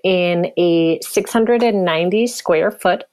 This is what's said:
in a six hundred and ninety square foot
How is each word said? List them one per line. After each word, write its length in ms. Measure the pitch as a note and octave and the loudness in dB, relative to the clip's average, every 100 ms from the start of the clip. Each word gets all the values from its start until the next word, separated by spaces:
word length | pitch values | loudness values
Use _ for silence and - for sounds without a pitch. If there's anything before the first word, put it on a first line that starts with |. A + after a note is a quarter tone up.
in 480 | F#3+ F3+ F3 F3 F3 - | -2 0 0 0 -2 0
a 420 | F3 E3 E3 D#3+ | 2 2 2 0
six 320 | - G#3 G3 | -4 -6 -2
hundred 320 | A3+ A3+ A#3+ | 0 2 2
and 220 | A#3 G3+ F3 | 2 0 0
ninety 420 | D#3+ F3 G#3+ A#3+ | 0 0 0 -2
square 440 | - - D#3+ G3 | -2 -2 0 0
foot 340 | - F#3 F#3 - | 0 -2 -2 -4